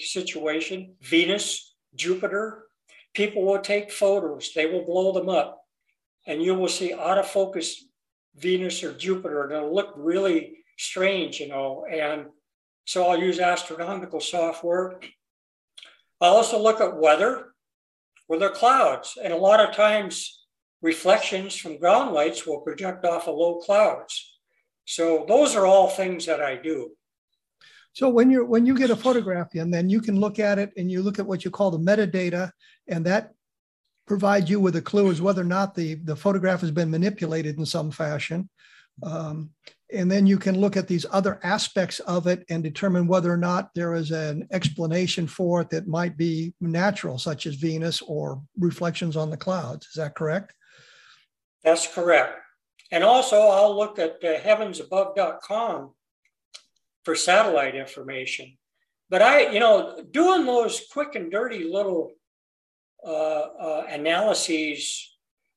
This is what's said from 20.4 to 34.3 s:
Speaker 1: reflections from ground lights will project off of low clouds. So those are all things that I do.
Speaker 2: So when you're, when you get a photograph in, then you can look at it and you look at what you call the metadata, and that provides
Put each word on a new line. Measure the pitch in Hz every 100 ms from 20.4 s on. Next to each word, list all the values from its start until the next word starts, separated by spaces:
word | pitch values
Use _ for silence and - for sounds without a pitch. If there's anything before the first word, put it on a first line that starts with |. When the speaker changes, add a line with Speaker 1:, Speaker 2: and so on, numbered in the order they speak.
| _ _ _ _
Speaker 1:
reflections | 165 160 185 208 - 190 190 -
from | 165 147
ground | 175 233 269
lights | 151 160 - 160
will | 147
project | 160 - 190 185
off | 175 170 170
of |
low | 151 170 170
clouds. | - 202 196 131 - - - _ _ _ _ _
So | - - 165 160 156
those | 247 277 220
are | 190
all | 190 185
things | - 185 175 165
that | 147
I | 143 127
do. | 160 143 120 - _ _ _ _ _ _ - _ _
Speaker 2:
So | - 269
when | 240 254
you're, | 262
when | 247 233
you | 240 262
get | 254
a | 226
photograph | 254 247 190 175 170
in, | 165 170
then | 170 180
you | 220
can | 220 196
look | 208 208
at | 208 202
it | 202 -
and | 180
you | 180
look | 196 202
at | 196
what | 180
you | 185
call | - 196
the | 160
metadata, | 170 214 196 185 180 175 180 - _ _ -
and | 170 165
that | 208 226 _ _ _ _ _ _ _ -
provides | 202 196